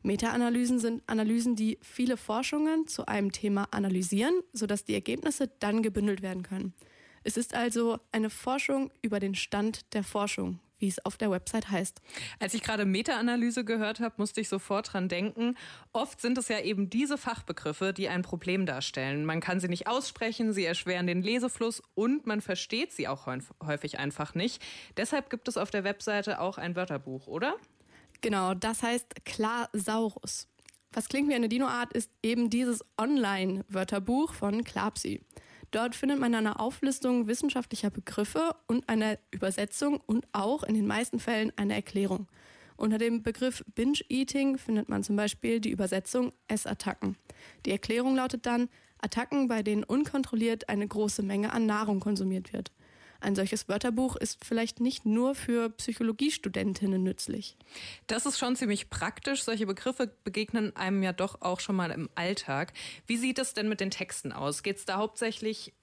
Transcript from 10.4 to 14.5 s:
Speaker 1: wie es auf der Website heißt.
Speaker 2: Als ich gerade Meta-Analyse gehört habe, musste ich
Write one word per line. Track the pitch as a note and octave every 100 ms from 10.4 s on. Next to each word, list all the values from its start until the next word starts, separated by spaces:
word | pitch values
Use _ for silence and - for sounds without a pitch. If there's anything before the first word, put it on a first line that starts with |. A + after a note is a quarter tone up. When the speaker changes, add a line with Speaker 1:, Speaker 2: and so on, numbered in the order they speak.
| F#3 F3 _ _
Speaker 1:
wie | G3
es | F3+ G#3+
auf | -
der | G#3+
Website | F3+ - A3+ G#3
heißt. | F#3 F#3+ - - - - -
Speaker 2:
Als | -
ich | A3
gerade | - G#3+
Meta-Analyse | G3+ F#3+ A#3 B3 A#3+ A#3+ A#3+ A#3+
gehört | A3 A3+ G#3+ A3+
habe, | A3+ -
musste | G3+ -
ich | G#3+